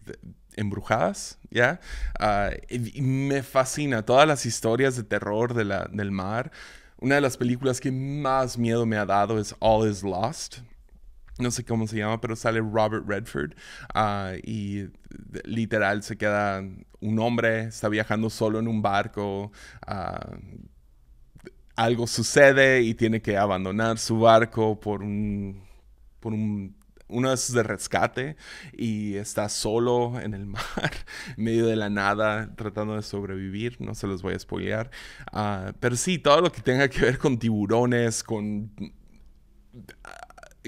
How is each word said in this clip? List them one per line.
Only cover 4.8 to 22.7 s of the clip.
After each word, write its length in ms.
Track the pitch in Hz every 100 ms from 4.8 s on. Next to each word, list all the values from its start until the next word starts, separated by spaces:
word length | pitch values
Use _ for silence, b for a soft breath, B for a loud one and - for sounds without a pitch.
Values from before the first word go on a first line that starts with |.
| 135 123
de 80 |
terror 500 | 104 104 101 104 120
de 100 | 120
la, 240 | 101 95 85
del 180 | 104 101
mar. 420 | 98 92 113 131 - B B B B
Una 180 | 127 143
de 40 |
las 160 | 135 127
películas 440 | 123 123 131 123
que 100 | 139
más 640 | 131 139 147 135 131 127 117
miedo 280 | 117 117 117
me 100 | 107
ha 100 | 98
dado 320 | 101 104 110
es 140 | 104 -
All 280 | 113 110 110
Is 120 | 98
Lost. 560 | 95 90 113 160 - 127 120 - - - - - - -
No 120 | 123
sé 140 | 117
cómo 220 | 117 113 110
se 80 | 110
llama, 240 | 107 113
pero 160 | 117 113
sale 240 | 117 113
Robert 440 | 110 110 107 107 98
Redford, 460 | 98 117 69 73 - B B B
ah, 420 | - 107 101 95 92
y 380 | - 110 101 101 98 - -
de, 320 | - - -
literal 600 | - 113 110 110 98 104
se 120 | - 104
queda 460 | 107 104 104 95 95 92 - -
un 180 | 107 110
hombre, 460 | 117 117 113 113
está 240 | 113 - 107
viajando 420 | 107 110 107 110
solo 300 | - 110 110
en 80 | 113
un 120 | 110
barco, 680 | 101 101 107 104 101 98 104 - B B
ah, 520 | - 101 87 50 - 50 92 - - - - - - - - - - - - -
algo 300 | 113 117 117
sucede 760 | - 113 143 139 135 135